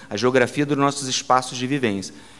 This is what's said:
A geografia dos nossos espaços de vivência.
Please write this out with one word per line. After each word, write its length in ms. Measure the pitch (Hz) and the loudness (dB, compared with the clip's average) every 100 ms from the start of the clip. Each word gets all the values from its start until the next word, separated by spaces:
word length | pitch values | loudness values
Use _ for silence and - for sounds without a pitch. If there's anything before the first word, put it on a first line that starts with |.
| - | -10
A 80 | 104 | 0
geografia 480 | 123 131 120 143 143 | 2 4 2 0 0
dos 120 | 143 | 2
nossos 300 | 143 139 131 | 0 0 -4
espaços 500 | 127 - 127 127 127 | -4 2 2 2 -6
de 80 | 127 | -4
vivência. 480 | 143 120 98 92 - - | -2 -2 -2 -6 -14 -20